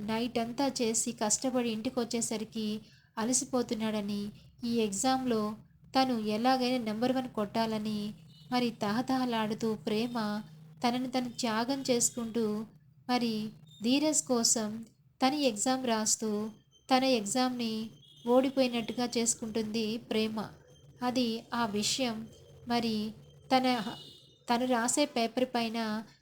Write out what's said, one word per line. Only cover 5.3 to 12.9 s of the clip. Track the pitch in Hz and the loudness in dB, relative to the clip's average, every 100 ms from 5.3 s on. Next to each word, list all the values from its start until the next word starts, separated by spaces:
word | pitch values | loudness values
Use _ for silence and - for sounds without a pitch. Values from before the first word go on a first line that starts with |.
| 220 208 214 - - - | 0 0 -6 -14 -20 -2
తను | 262 254 226 214 | 2 2 0 0
ఎలాగైనా | 214 254 254 247 254 | 2 2 2 2 0
నెంబర్ | 214 214 254 | -2 0 0
వన్ | 262 254 | 0 -2
కొట్టాలని, | 220 202 226 226 214 214 208 208 - - - - | -4 -2 0 0 -2 -2 -4 -6 -10 -18 -20 -4
మరి | 247 240 | 0 0
తహతహలాడుతూ | 233 208 226 247 262 247 226 214 220 226 | 0 0 0 0 0 2 0 0 0 -2
ప్రేమ | 214 - 214 240 233 208 208 - - - - | -2 0 0 0 -2 -2 -4 -8 -16 -20 -2
తనని | 240 247 254 | 0 0 -2
తను | 254 247 | -2 -4
త్యాగం | - 240 214 240 277 | -2 -2 0 0 -2
చేసుకుంటూ, | 262 240 - - 226 226 214 208 226 - - | 0 2 2 -2 -4 -2 0 -2 -6 -14 -20